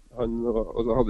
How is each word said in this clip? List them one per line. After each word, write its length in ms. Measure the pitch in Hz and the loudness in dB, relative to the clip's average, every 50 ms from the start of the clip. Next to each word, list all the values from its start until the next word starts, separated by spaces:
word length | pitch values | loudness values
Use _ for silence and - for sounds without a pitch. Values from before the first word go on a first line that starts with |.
| - - - 127 | -16 -20 -6 -4
Han, 140 | 120 113 113 117 117 120 | -4 -2 -2 -2 -2 0
og 320 | 110 113 107 87 - - 113 | 0 0 -2 -2 -2 -2 0
så 140 | 120 113 | 2 2
hadde 100 | 127 120 107 | 2 2 2